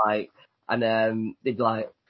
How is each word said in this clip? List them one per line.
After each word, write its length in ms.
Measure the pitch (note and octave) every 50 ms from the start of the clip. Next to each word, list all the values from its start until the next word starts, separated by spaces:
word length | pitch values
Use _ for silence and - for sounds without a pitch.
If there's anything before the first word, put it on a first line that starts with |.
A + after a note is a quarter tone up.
| G#2+
like, 260 | G#2+ G#2+ G#2+ G2 - _ _ _ _ _ _ _ -
and, 140 | A2+ A#2+ A#2+
um, 520 | A2+ A2+ A2+ A2 A2 A2 A2+ A2 A2 - - _
they'd 140 | C3+ A#2+ G2+
be 60 | B2
like, 260 | A2+ A2+ A2 F2+ - - _ _ _